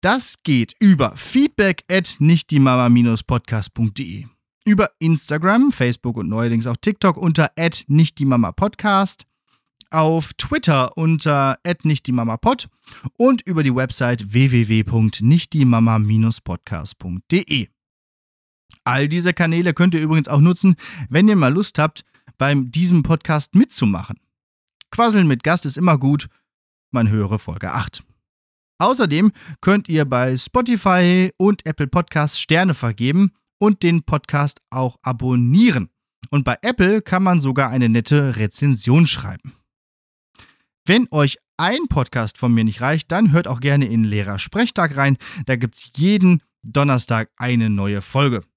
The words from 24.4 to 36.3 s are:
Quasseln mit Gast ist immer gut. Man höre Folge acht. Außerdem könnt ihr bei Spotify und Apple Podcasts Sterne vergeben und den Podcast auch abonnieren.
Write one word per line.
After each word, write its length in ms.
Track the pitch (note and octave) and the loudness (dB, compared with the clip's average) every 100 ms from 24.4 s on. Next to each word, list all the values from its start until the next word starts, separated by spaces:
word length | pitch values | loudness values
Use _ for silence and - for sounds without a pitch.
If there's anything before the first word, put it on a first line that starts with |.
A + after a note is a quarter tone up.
| _ _ _ _ _ | _ _ _ _ _
Quasseln 380 | - A#3 G#3+ E3+ | 0 2 4 4
mit 140 | B2+ | 2
Gast 240 | - F3 C#3+ | 0 -2 -4
ist 100 | C3+ | -2
immer 220 | F3+ D3+ | 2 2
gut. 300 | C3 C#3+ - _ _ _ _ _ _ | 2 0 -4 _ _ _ _ _ _
Man 200 | B2+ A2+ | -2 0
höre 280 | G#2+ G2 G#2 | 0 -2 -4
Folge 340 | - F2+ F#2 | -6 -10 -8
acht. 300 | G2+ - - - _ _ _ _ _ _ _ | -6 -8 -12 -20 _ _ _ _ _ _ _
Außerdem 540 | F#3+ C4 G3+ D3 G#3 - - D3+ | -2 0 0 2 2 0 -20 -6
könnt 300 | - G#3 - | 0 0 0
ihr 160 | D#3 C#3+ | -2 0
bei 280 | B2 B2+ C3 | 0 -2 -4
Spotify 920 | - B3+ B3 A#3 G3 F3+ F3 F3+ F#3 - | -2 -2 0 0 2 2 4 2 0 0
und 300 | F#3+ G3+ - | 0 0 -4
Apple 220 | D3+ C#3+ | -6 -2
Podcasts 520 | F3 E3+ D#3+ D3 - | -2 -2 -2 -4 -4
Sterne 320 | - D#3 F#3+ | -2 0 2
vergeben 600 | C#3+ A#2 G#2 A#2+ D#3+ G3 _ _ _ | -2 -4 -2 -2 2 0 _ _ _
und 240 | G#3 G#3 | 0 2
den 220 | E3+ E3+ | 0 0
Podcast 580 | - D3+ - C#3+ C#3+ - _ | 0 -6 -2 -2 -2 -6 _
auch 280 | B2+ B2+ - | -6 -6 -4
abonnieren. 880 | - B2 B2+ B2 A#2+ D#3+ A#3+ C#3 F#3 _ _ _ - | -6 -4 -2 0 2 4 4 2 -4 _ _ _ -4